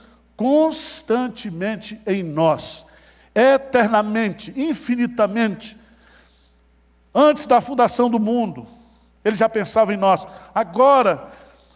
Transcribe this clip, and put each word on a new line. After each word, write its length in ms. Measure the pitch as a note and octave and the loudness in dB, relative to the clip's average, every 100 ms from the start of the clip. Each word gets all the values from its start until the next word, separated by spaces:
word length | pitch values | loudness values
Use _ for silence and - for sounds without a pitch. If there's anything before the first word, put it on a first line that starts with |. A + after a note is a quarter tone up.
| _ _ _ | _ _ _
constantemente 1700 | - B3 D4+ D#4+ D#4 - - - A#3+ B3+ - G#3 E3 G3+ A3 - G#3+ | -6 0 2 2 -2 -10 -10 -4 -2 -4 -8 -12 -8 -6 -8 -12 -12
em 160 | G3+ G3 | -6 -4
nós, 600 | E3 D3+ D#3+ C#3 - - - _ _ _ _ | -4 0 2 0 -6 -16 -20 _ _ _ _
eternamente, 1200 | G#3+ C4 C4+ C4+ B3 G#3+ G#3+ G#3+ A3 G#3 - - | 2 4 4 2 0 2 2 0 -2 -2 -4 -12
infinitamente. 1200 | C4+ D#4+ A#3+ - A#3+ A#3+ A#3+ G#3 A3 A3 F3 - - _ _ _ _ _ _ _ _ _ _ _ _ _ | -6 -4 -4 -4 -4 -2 0 -2 0 -2 -4 -14 -20 _ _ _ _ _ _ _ _ _ _ _ _ _
Antes 320 | B3 D4+ C4 | 2 4 2
da 160 | A3+ A#3+ | 2 2
fundação 480 | B3+ C4+ A#3 - A#3+ | 2 0 0 2 0
do 100 | A3 | 0
mundo, 480 | G#3+ A#3+ G#3 C3 A2 - _ _ _ _ | -2 -2 -4 -8 -16 -20 _ _ _ _
Ele 120 | G#3 | -4
já 120 | G3+ A3 | 0 0
pensava 460 | A3 F#3+ A3 G3+ | 0 -2 0 2
em 40 | G#3 | 2
nós. 300 | G3 E3+ - - - | 2 2 -2 -20 -8
Agora, 800 | G#3 F3 G3+ C4+ C4+ G#3 C#3+ - - - _ _ | -4 -2 2 4 6 4 0 -6 -20 -20 _ _